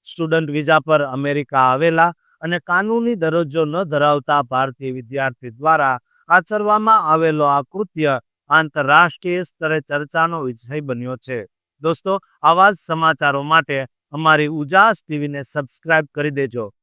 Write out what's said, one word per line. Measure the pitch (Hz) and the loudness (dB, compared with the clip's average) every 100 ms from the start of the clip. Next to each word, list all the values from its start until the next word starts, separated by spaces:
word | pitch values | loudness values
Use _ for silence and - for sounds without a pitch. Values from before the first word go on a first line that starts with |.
સ્ટુડન્ટ | - - 160 160 151 | -16 -8 -2 0 0
વિઝા | 147 147 156 | -4 2 2
પર | 160 151 | 4 0
અમેરિકા | 139 131 143 143 135 135 127 | 0 -4 -2 -4 -2 2 2
આવેલા | 131 165 165 170 - _ _ | 2 2 2 0 0 _ _
અને | 160 175 | -6 -6
કાનૂની | - 175 208 233 233 226 | -2 -2 0 -2 -2 -2
દરજ્જો | 165 165 156 156 156 | 0 0 -2 -2 -2
ન | 160 | -4
ધરાવતા | 185 147 147 147 131 147 | -4 0 2 0 0 -2
ભારતીય | 123 131 135 127 135 | 0 -2 -4 -6 -10
વિદ્યાર્થી | 127 117 135 135 123 123 | -10 -10 -6 -6 -6 -18
દ્વારા | 117 151 160 139 127 _ _ _ | -4 0 2 2 -2 _ _ _
આચરવામાં | 175 175 214 208 214 220 220 160 | 2 2 -4 0 2 4 2 4
આવેલો | 160 160 151 | 2 2 2
આ | 143 143 | 2 0
કૃત્ય | 135 190 214 156 151 127 _ _ _ | -2 -8 -8 -2 -2 -2 _ _ _
આંતરરાષ્ટ્રીય | 151 156 156 135 151 175 - 180 175 | 2 2 -2 4 4 4 0 -6 -6
સ્તરે | 175 _ 160 156 | -6 _ -2 -2
ચર્ચાનો | - 147 147 165 165 165 | -2 -6 -4 -2 -2 -2
વિષય | 131 117 117 151 | -8 -10 -10 -10
બન્યો | 143 120 123 127 | -6 -8 -8 -10
છે. | - 123 98 _ _ _ | -8 -10 -10 _ _ _
દોસ્તો, | 156 160 190 190 _ _ | -4 -2 -4 -4 _ _
આવા | 151 170 196 | 2 6 4
જ | 190 | 2
સમાચારો | - 160 160 151 147 139 | -6 0 0 2 0 -2
માટે | 143 160 151 135 131 _ _ | 2 0 0 -8 -8 _ _
અમારી | 147 160 156 147 | -2 2 2 2
ઉજાસ | 156 147 185 220 208 | -4 0 4 4 2
ટી | _ 151 | _ -6
વી | 147 | -6
ને | 143 | -6
સબસ્ક્રાઇબ | 135 147 139 - 160 160 147 | -8 -8 -8 -12 0 0 0
કરી | 151 147 | -4 -4
દેજો. | 139 135 117 104 _ | -2 -4 -6 -10 _